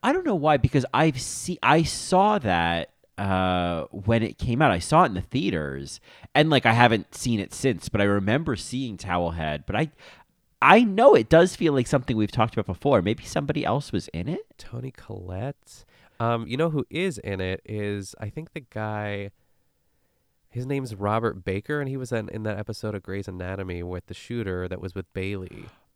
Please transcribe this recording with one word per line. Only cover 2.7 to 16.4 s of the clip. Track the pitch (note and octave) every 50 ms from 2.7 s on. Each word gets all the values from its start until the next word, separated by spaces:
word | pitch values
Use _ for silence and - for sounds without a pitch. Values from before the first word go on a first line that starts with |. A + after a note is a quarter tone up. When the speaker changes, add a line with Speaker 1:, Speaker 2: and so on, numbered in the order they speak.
| E2+ E2+ D#2 - _ _ _ _ _ -
Speaker 1:
uh, | G2+ G2 F#2+ F#2 F#2 F#2 F2+ F2+ F2 F2 F2 E2 D2 -
when | - F#2+ F#2+ G2 A#2 A2+ A2
it | F#2+ - _
came | - B2+ A#2 B2 D#3
out. | C#3
I | G2 F2
saw | - - D#3 D#3+ F3+
it | C#3+
in | G2+
the | F#2
theaters, | - - - B2+ E3+ G3 - E2 D2+ C#2+ C2+ C2+ C#2 C#2+ - - _ - - - - - _
and, | C#3+ D3+ D#3+
like, | D#3 C3 -
I | A2+ A2+
haven't | A#2 B2 A#2+ A2 A2 - _ -
seen | - - B2+ A#2 G#2
it | G2 - -
since, | - - C3+ A#2+ E2 - -
but | - G#2
I | G2+
remember | G2+ G2+ G2+ G2 G2 A2 C#3+ E3 D#3+ B2+
seeing | F#2 - - - B2+ C3+ B2 G#2
Towelhead. | F2 - F#2+ F2 F2+ F2 E2+ E2 E2+ D#2 D#2 D2+ D2+ -
But | - F#2
I, | G#2+ D#3 D#3 _ _ - - - _ _ _ _ _ _ _ _ _ -
I | C3+ F3 A3+ B3
know | G#3+ F#3+ G3+ A#3 - G#4+
it | C#3 A2+ -
does | - D#3+ F3 F#3 -
feel | - E3 D#3+ C#3+
like | C3+ B2
something | - - C#3+ C3 - B2+
we've | A2 G#2+ G#2 -
talked | - A2 A2 -
about | - G#2
before. | - F#2+ - - C#3+ C#3 A2 E2+
Maybe | G2 A2 - -
somebody | - - - C#3+ C#3 D3+ - -
else | - G#2+ C#3 C#3+ - -
was | G2 - -
in | - D#2+ F2+ G#2+
it? | E3+ F4+ A4 _ _ _
Speaker 2:
Toni | - - - A#2+ B2 C3 -
Collette. | - - - G#2 G2 F#2 F2+ F#2 F#2 A2 C3+ C#3+ _ _ _ - - - _ _ _ _ _ _ _
Um, | A#2 A#2 A#2 A#2